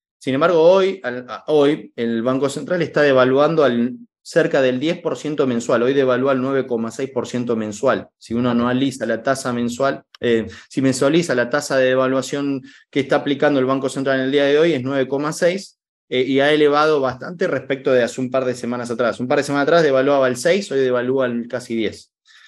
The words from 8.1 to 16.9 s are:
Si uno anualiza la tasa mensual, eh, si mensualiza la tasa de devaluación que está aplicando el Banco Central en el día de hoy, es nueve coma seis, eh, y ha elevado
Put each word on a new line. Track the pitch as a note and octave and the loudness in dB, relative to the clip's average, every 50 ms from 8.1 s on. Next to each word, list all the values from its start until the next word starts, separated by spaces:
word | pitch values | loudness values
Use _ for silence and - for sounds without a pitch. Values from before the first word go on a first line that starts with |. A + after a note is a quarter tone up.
| _ _ | _ _
Si | - - A2+ | -12 -6 -4
uno | A#2+ B2 B2 | -2 0 0
anualiza | A#2+ A#2+ A#2+ B2 B2 B2+ C#3 C#3 C3+ - - | 0 0 0 0 0 0 0 -2 -4 -4 -4
la | A2+ A#2 A2 - | -4 -4 -4 -2
tasa | C#3 C3+ C3+ - C3 A#2+ | -2 -4 -2 -4 -6 -4
mensual, | A#2+ A#2+ A#2 A#2 - C#3 C#3 C#3 - - _ - _ | -4 -4 -6 -4 -2 -2 -2 -2 -4 -10 _ -14 _
eh, | - A#2+ A#2 A2+ G#2+ G2 - - - _ | -2 0 0 0 0 -4 -10 -16 -20 _
si | - C#3+ C3 | -4 0 0
mensualiza | C3+ B2 B2+ D3 C3 - F3 E3+ - B2+ | 0 0 2 2 2 2 2 2 0 0
la | B2 A#2+ A#2+ | 0 0 0
tasa | - D3 C#3+ - C#3 | -2 -4 -4 -2 0
de | C3+ C3 B2+ | 2 2 4
devaluación | C3 C3 C3 C3 C3 C3+ C3 - - C#3+ C#3+ C#3+ C#3 C3 C3 - - - _ _ | 2 2 2 0 0 -2 -2 -4 -6 -4 -4 -4 -4 -6 -8 -12 -20 -20 _ _
que | - D3 | -4 -4
está | C3 - D#3 | 0 0 0
aplicando | C#3 - C#3+ C#3+ - D3+ D3 C#3+ C3+ | 0 0 -2 -2 0 2 2 2 2
el | B2+ | 2
Banco | C3 C3+ C3+ C3 C3 | 0 0 -2 -2 -4
Central | - C#3+ C3+ C#3 C3+ C3 | -4 -4 -2 -2 0 0
en | C3 | 0
el | C3 C3+ | 0 0
día | C#3+ C#3+ | 2 2
de | C#3 C#3+ D3 | 4 4 4
hoy, | E3 E3+ D#3 | 4 2 2
es | C3 B2 | 0 -2
nueve | C3+ C#3 C3+ C3 | -2 -2 -2 -2
coma | C3+ C#3+ C#3 D3 D3+ D#3 | -2 -2 -4 -4 -4 -2
seis, | - - E3+ F3+ G3 - - _ _ _ _ _ _ _ _ | 0 0 0 0 0 -6 -12 _ _ _ _ _ _ _ _
eh, | - B2+ C3 | -2 -2 0
y | C3 C3 C3+ | 2 2 2
ha | C3+ D3 D3+ | 4 4 4
elevado | D3+ D3+ C#3+ C#3+ D3 D3+ D#3 | 4 4 4 4 4 4 2